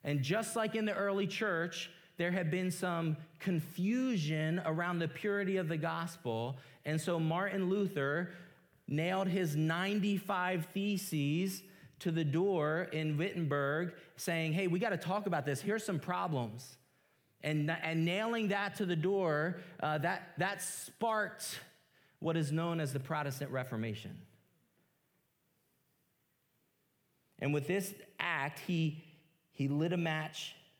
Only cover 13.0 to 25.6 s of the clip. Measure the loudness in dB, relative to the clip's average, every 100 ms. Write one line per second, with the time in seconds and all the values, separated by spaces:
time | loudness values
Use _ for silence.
13 | 0 2 0 0 0 2 2 2 -2 -6
14 | -20 -8 -2 0 2 2 2 2 2 0
15 | 0 -2 0 0 0 -2 0 -2 0 -4
16 | -2 -2 0 0 -2 -8 -14 -20 _ _
17 | _ _ _ _ -2 0 0 0 -2 0
18 | 2 2 0 0 0 0 0 -2 0 2
19 | 2 2 4 2 0 -2 -10 -4 -2 0
20 | 0 -2 -6 -2 -2 -2 -6 -8 -12 -2
21 | 0 2 0 -4 -10 -10 -14 -20 _ _
22 | _ _ 0 2 2 2 0 0 0 -2
23 | -2 -2 -2 -4 -4 -4 -2 -2 -2 -4
24 | -8 -14 -16 -20 _ _ _ _ _ _
25 | _ _ _ _ _ _